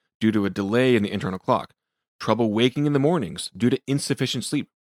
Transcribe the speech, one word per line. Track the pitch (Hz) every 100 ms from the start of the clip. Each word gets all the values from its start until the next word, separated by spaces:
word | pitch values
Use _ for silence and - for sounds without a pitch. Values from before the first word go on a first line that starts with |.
| _ _
due | 110
to | 104 98
a |
delay | 92 98 117 127 120
in |
the | 101
internal | 101 92 92
clock, | - 110 - _ _ _ _ _
trouble | - 110 117
waking | 104 127 147 147
in |
the | 143
mornings | 143 175 92 69 -
due | 92 120
to | 131 -
insufficient | 139 - 139 131 127
sleep, | - 147 - _